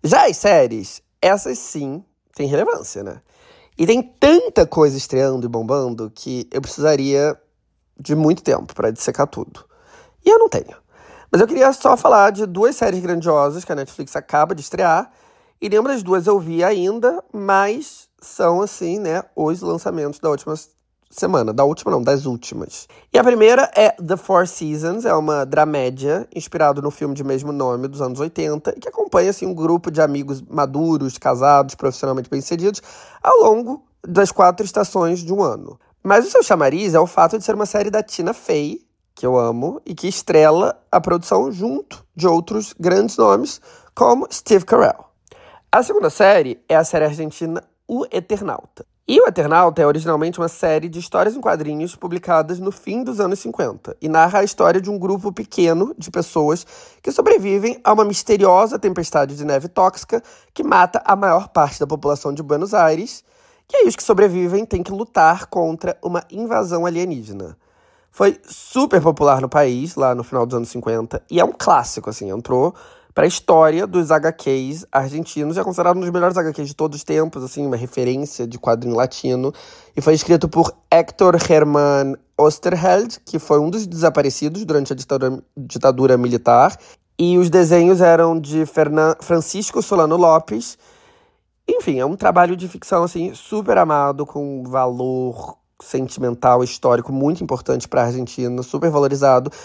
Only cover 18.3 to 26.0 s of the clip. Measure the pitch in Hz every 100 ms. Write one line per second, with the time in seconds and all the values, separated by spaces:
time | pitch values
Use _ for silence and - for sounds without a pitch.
18.3 | - 175 175 202 - 170 190 190 165 -
19.3 | - 156 175 180 170 - 175 143 143 160
20.3 | 143 - 156 - _ _ _ _ - 185
21.3 | 175 110 110 139 160 - 156 120 139 139
22.3 | 120 - - - - - _ _ 247 247
23.3 | 240 220 247 277 - 208 - 170 185 -
24.3 | 190 180 - 156 151 165 202 233 160 156
25.3 | 151 135 143 156 147 127 131